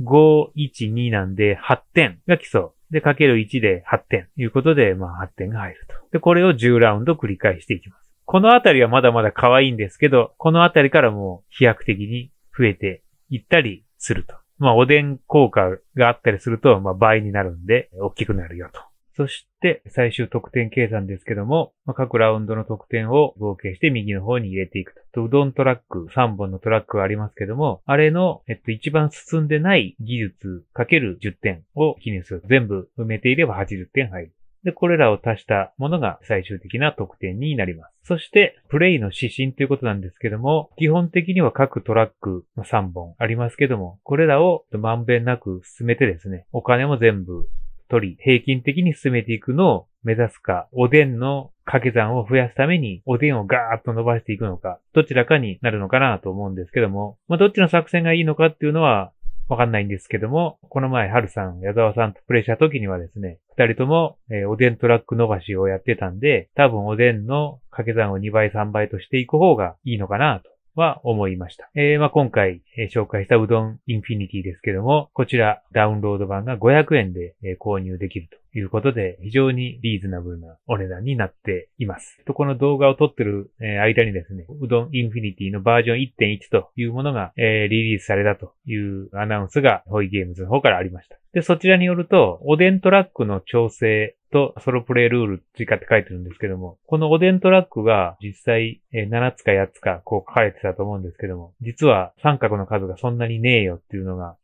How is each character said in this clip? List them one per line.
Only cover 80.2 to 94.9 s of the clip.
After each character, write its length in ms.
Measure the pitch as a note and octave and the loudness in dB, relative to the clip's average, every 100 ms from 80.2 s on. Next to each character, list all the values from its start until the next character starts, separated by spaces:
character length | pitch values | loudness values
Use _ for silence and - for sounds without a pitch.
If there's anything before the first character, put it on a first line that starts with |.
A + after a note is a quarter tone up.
ブ 100 | F2 | -10
ル 80 | E2+ | -14
な 180 | E2 E2 - | -16 _ -8
お 100 | G#2+ | -6
値 100 | F#2 | -6
段 160 | F2+ | -8
に 140 | A#2+ B2+ | -6 -4
な 80 | G2 | -6
っ 80 | |
て 360 | - - F2+ - - | -8 -8 -8 -8 -8
い 60 | G#2+ | -8
ま 140 | - | -8
す。 240 | - _ - | -16 _ -8
と、 80 | |
こ 120 | C#3 C#3+ | -4 -4
の 100 | B2 | 0
動 220 | C#3+ C#3 | 0 4
画 120 | C#3 | 2
を 60 | C3+ | 4
撮 120 | D3+ | 0
っ 60 | |
て 100 | - | 0
る、 280 | G#2 G2+ G2 _ | -4 -4 -8 _
え 180 | A2 G2+ | -6 0
ー、 40 | |
間 240 | A2 A2+ A2+ | 2 2 0
に 80 | |
で 100 | F#2+ E2+ | -2 -10
す 80 | |
ね、 120 | F#2+ E2+ D3 | -14 -16 -12
う 60 | B2+ | -2
ど 180 | A#2+ B2+ | -2 -2
ん 40 | C3 | -4
イ 80 | |
ン 60 | A#2 | -4
フ 80 | A2+ | -6
ィ 40 | |
ニ 140 | G#2 F#2 | -8 -8
テ 100 | G2 | -8
ィ 60 | |
の 100 | G2+ | -2
バ 200 | G#2+ A#2 | 2 2
ー 20 | |
ジ 80 | A#2 | 2
ョ 40 | A#2 | -2
ン 60 | |
一 120 | C3+ - | -4 -2
点 160 | G#2 | -2
一 140 | G#2 - | -2 -2
と 200 | G#2+ - - | -2 -2 -8
い 80 | A#2 | -6
う 80 | |
も 100 | B2 | -6
の 80 | C#3+ | -6
が、 220 | A#2+ F2+ - | -6 -8 -2
え 300 | A2+ A2 G#2 | 0 0 0
ー、 20 | |
リ 220 | A2+ A2 | 0 0
リ 80 | G#2 | -4
ー 20 | |
ス 60 | - | -2
さ 100 | G2+ | 0
れ 80 | |
た 160 | G#2 G2+ | 0 -2
と 140 | G2+ _ C3 | -10 _ -10
い 100 | G#2+ | -8
う 340 | G2+ G2 F#2+ | -6 -8 -12
ア 120 | G2 G#2+ | -8 -4
ナ 140 | G#2 | -4
ウ 60 | F#2+ | -2
ン 40 | |
ス 120 | D3 | 2
が、 220 | C3+ G2 - | 2 2 -2
ホ 160 | G#2 | -4
イ 80 | G2 | -2
ゲ 140 | G2+ | -4
ー 40 | F2+ | -6
ム 60 | |
ズ 100 | F2 | -10
の 60 | F#2 | -4
方 120 | C3+ | 0
か 80 | C3 | 2
ら 80 | F2+ | 0
あ 60 | |
り 80 | F#2 | -4
ま 120 | F2+ | -10
し 60 | _ | _
た。 80 | - _ | -20 _
で、 80 | F3 | -4
そ 160 | D#3+ F3 | 0 0
ち 100 | F#3 | 4
ら 100 | F#3 | 4
に 80 | F3+ | 4
よ 80 | |
る 140 | F3 E3+ | -2 2
と、 320 | F#3 G#2 E2+ | 4 4 0
お 140 | C#3 D#3 | 0 4
で 140 | F#3 | 4
ん 80 | F#3+ | 4
ト 100 | F#3 | 6
ラ 120 | G3 | 4
ッ 20 | F#3+ | 4
ク 200 | - G#2+ | -4 -4
の 160 | G2 | -4
調 280 | - A#2+ A2+ | -2 0 0
整 460 | - A2+ G#2+ G#2+ - _ | 0 0 0 -2 -8 _
と 240 | C#3+ C3+ - | 0 0 -2
ソ 120 | - | -4
ロ 120 | B2 | -4
プ 100 | A#2 | 0